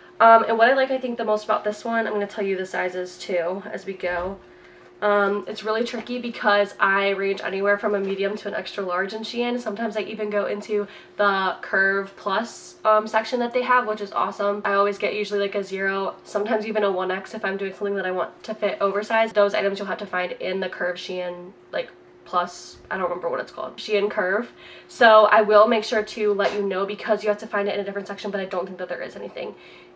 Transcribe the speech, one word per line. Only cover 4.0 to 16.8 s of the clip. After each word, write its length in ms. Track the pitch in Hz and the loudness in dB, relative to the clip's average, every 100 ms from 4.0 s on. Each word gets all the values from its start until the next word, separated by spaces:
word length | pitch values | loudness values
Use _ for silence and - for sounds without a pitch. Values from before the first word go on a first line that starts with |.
| 180 175 185 196 - - - - - - | -4 -4 -4 -8 -16 -20 -20 -20 -20 -4
Um, 440 | 208 202 202 202 - | 2 2 2 0 -4
it's 160 | 208 | -8
really 180 | 214 220 | -2 -2
tricky 380 | 240 240 220 247 | -2 -6 -6 -6
because 560 | 240 - 226 202 202 - | -6 -2 2 2 2 0
I 300 | 196 196 196 | 0 2 0
range 320 | 190 196 196 | 0 -2 -2
anywhere 340 | - 190 196 202 | -4 -2 0 2
from 200 | 220 208 | 0 -2
a 20 | |
medium 380 | 196 190 196 214 | -2 -2 -2 -4
to 100 | 208 | -6
an 80 | |
extra 300 | 202 185 - | -8 -8 -8
large 280 | 190 180 196 | -4 -2 -2
in 100 | 220 | -6
Shein. 360 | 220 240 240 240 | -8 -4 -2 -4
Sometimes 380 | 233 208 226 208 | -4 -4 -4 -4
I 60 | |
even 280 | 202 214 208 | -6 -6 -4
go 160 | 202 196 | -2 -2
into 400 | 208 208 208 202 - - - | -4 -4 -4 -4 -10 -10 0
the 400 | 202 190 190 - | 2 2 0 -2
Curve 540 | - 196 196 196 196 - | -2 2 2 2 -2 -6
Plus, 600 | - 190 233 - - - | -4 -2 -2 -8 -16 -2
um, 240 | 220 214 220 | 4 4 4
section 320 | 226 220 247 | 0 0 -2
that 120 | 240 | 0
they 100 | 247 | 0
have, 260 | 247 254 214 | 2 2 2
which 120 | 214 | -4
is 120 | 202 | -4
awesome. 500 | - 185 202 202 202 | -2 -2 0 -2 -2
I 100 | 208 | 0
always 240 | 202 202 196 | 2 2 0
get 160 | 202 | -2
usually, 260 | 208 202 202 | -2 -2 -2
like, 160 | 202 208 | -2 -2
a 80 | |
zero, 500 | 196 190 190 196 190 - | -4 -4 -2 -2 -4 -6
sometimes 460 | - 208 208 226 214 | -6 -2 0 0 0
even 160 | 214 | 0